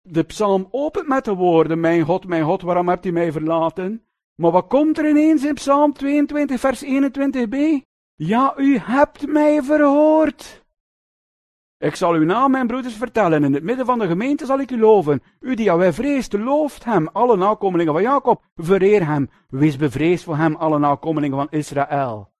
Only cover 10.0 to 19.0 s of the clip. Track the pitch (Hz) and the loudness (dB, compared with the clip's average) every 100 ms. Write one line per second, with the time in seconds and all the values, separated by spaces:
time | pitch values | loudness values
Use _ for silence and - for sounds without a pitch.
10 | 302 311 311 - - - _ _ _ _ | 4 4 0 -4 -20 -20 _ _ _ _
11 | _ _ _ _ _ _ _ _ 151 - | _ _ _ _ _ _ _ _ -6 -2
12 | 175 165 156 214 269 262 247 247 247 208 | 0 2 2 2 2 0 -2 -4 -8 -8
13 | 240 226 185 156 143 139 165 262 240 240 | -4 0 2 2 2 0 -2 -4 -2 -2
14 | 196 170 254 285 262 269 269 247 220 214 | 0 -2 -2 -4 -2 -4 -4 2 4 4
15 | 151 143 _ _ - 233 214 170 185 165 | 4 -2 _ _ -8 -2 0 2 2 0
16 | 269 277 - 202 233 294 294 - - 202 | -2 -2 -4 -6 -2 -2 -2 -6 -2 -2
17 | 156 196 247 202 190 214 196 175 170 147 | -2 -2 0 2 0 -2 -2 0 0 0
18 | 226 285 254 208 _ - 165 196 190 208 | 0 0 0 -2 _ -12 0 2 4 2